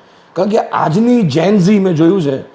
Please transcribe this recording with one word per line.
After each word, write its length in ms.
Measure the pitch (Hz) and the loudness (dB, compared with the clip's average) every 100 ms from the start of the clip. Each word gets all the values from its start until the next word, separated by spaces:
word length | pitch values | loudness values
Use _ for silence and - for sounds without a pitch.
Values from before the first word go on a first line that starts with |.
| _ - _ | _ -20 _
કારણ 160 | - 202 | -6 -2
કે 80 | 220 | -2
આજની 640 | - 117 160 165 233 240 | -2 -4 -2 0 2 2
Gen 360 | 180 143 175 214 | 0 0 0 2
Z 220 | 175 214 | 2 2
મેં 140 | 190 | 0
જોયું 280 | 156 165 196 | 0 2 2
છે, 200 | 143 135 - | -2 -6 -10